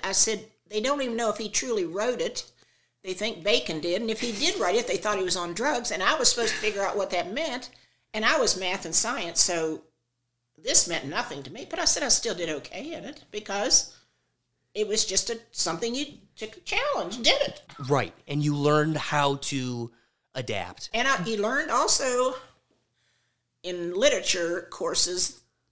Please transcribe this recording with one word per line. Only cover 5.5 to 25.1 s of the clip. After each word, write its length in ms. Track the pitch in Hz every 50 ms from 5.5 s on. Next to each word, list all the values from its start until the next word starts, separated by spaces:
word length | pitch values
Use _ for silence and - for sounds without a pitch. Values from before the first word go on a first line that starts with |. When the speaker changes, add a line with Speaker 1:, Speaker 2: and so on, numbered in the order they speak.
| 170
Speaker 1:
drugs." 360 | 175 226 285 302 240 233 -
And 120 | 214 180 185
I 120 | - 208 -
was 100 | 247 -
supposed 220 | - 240 233 214 -
to 60 | -
figure 220 | - 214 196 196 196
out 120 | 180 -
what 140 | 202 190 180
that 220 | 185 175 165 180 202
meant. 380 | 269 320 311 247 254 254 - - - _ _ _ _ _ _ -
And 100 | 220 214
I 140 | 233 302 302
was 180 | 247 190 -
math 280 | 180 190 180 185 202 -
and 100 | 165 160
science, 480 | - - 220 254 262 185 170 165 - -
so 400 | - 180 165 160 160 160 - - _ _ _ _ _ _ _ _ _ _ _ _ _ _ -
this 280 | 156 233 320 - -
meant 200 | 175 170 143 127
nothing 360 | 139 160 214 247 - 151 139 131
to 80 | 123
me. 160 | 175 233 - -
But 100 | - 320
I 60 | 339
said 160 | - - - 302
I 40 | 247
still 260 | - - - 233 190
did 160 | 170 175 160
okay 420 | 156 139 - - - 180 247 311 339
in 120 | - 170
it 200 | 226 302 - - _ -
because 640 | 208 208 - 196 202 214 254 - - - - - - _ _ _ _ _ _ _ _ _ _ _ _ _ _ _
it 120 | 202 214
was 180 | 190 208 208 -
just 240 | - 185 190 - -
a, 100 | 233 226 - _
something 440 | - - - 180 165 170 226 233 240
you 240 | 269 294 - - - - _ _
took 200 | - 220 220 -
a 40 | -
challenge, 560 | _ - - 427 523 587 554 453 180 175 208 254 226
did 180 | 285 508 571 539
it. 200 | - - - - _ - - 139 127
Speaker 2:
Right. 260 | 143 135 110 - - - _ -
And 160 | 143 147 147
you 100 | 147 147
learned 420 | 143 143 147 151 151 151 160 156 147
how 380 | - - 151 147 143 143 139
to 540 | 139 135 - 143 135 127 127 123 120 117 117 - _ _ _ _ _ _ _ _
adapt. 540 | 131 123 107 110 98 87 92 90 - - - -
Speaker 1:
And 120 | 226 247 269
I, 140 | 277 208 175
you 120 | 226 226 202 202
learned 280 | 220 254 285 320 302
also 680 | 220 247 311 - - - - 254 247 247 254 262 254 - - - _ _ _ _ _ _ _ _ _ _ _ _ _ _ _ _ _ _ _ _ _ _ -
in 320 | 175 180 175 175 170 180
literature 720 | 190 247 294 262 190 180 - - 185 170 165 170 180 170 -
courses, 720 | - - 185 165 175 175 - 175